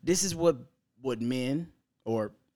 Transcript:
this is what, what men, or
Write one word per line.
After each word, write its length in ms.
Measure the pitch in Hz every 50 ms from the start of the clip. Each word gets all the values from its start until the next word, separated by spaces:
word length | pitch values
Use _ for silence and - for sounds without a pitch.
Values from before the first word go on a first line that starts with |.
this 220 | - 160 185 180 190
is 100 | 185 165
what, 220 | 165 170 170 143 120 123 - _ _ _ _ _ 117
what 180 | 131 131 120 110
men, 500 | 117 120 127 127 123 131 139 165 170 - - _ _ _ _ _ _
or 260 | 113 113 110 107 104 - _ _ _ _